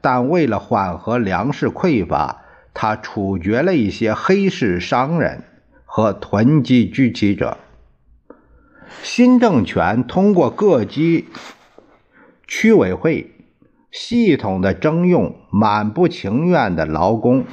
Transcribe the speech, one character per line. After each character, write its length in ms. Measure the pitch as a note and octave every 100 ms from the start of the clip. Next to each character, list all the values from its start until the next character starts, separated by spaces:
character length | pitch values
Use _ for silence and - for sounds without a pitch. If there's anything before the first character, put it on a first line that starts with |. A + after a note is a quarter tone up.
但 280 | C#3+ B2+ B2+
为 200 | F3 C#3
了 100 | G2+
缓 400 | - A2+ F#2+ E2+
和 180 | - B2
粮 360 | G2+ F#2 A#2
食 160 | D3 B2+
匮 360 | - F#3 B2+
乏， 380 | E2 D2 D2+ - - - _
他 220 | - A2 G#2+
处 420 | - - G2 G2
决 240 | F2 A2+
了 140 | F3 E3+
一 120 | G#2
些 240 | F2+ A2
黑 360 | G#2+ - F#3+ G3
市 300 | F3+ A#2 F2+
商 400 | F2 B2+ C3+ E3+
人 240 | F#2+ C2+ - _ _ _
和 280 | _ - G#2+
囤 520 | F#2+ - G#2 A#2 D#3
积 220 | B2 B2+ G2
居 260 | G2+ B2+
奇 240 | - G2+ G2
者。 200 | - - - - _ _ _ _ _ - _ _ _ _ - -
新 360 | - - B3 B3+
政 260 | A#3 D3
权 380 | F#2 - E2+ A2+
通 320 | B2+ F3+ G3+
过 160 | F#3 B2+
各 340 | - G#3 D3
级 420 | G2+ - E3 D#3+ - - - - _ - _ _ _ _ - _ -
区 240 | - A3
委 200 | G#3 F#2+
会 380 | F2+ D#3+ B2+ - _ _ _ _ _ _
系 440 | - - A#3+ A3+ C3+
统 240 | G#2+ F#2+
的 140 | F#2+
征 320 | F#2+ D#3 D#3+ F3+
用 300 | E3+ F#2+ - _
满 400 | G2 G#2+ G#2 G#2+
不 180 | G#2+ F3
情 380 | - G2 A#2 E3+
愿 280 | F3 A2+
的 100 | E2+
劳 300 | D#2 D#2 F#2
工 300 | A2+ A#2+ C3 B2